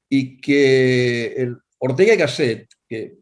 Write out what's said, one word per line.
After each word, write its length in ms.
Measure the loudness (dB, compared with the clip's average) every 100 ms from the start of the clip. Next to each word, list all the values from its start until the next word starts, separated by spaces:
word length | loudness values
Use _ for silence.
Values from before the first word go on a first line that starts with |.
| -4
y 300 | -2 -2 -6
que 960 | -2 2 4 4 2 2 0 -2 -6 -6
el 180 | -8 -8 _ -8
Ortega 340 | -4 2 2
y 60 | 2
Gasset, 500 | 0 -2 -2 -4 -10 _ -14
que 280 | -12 -12 -18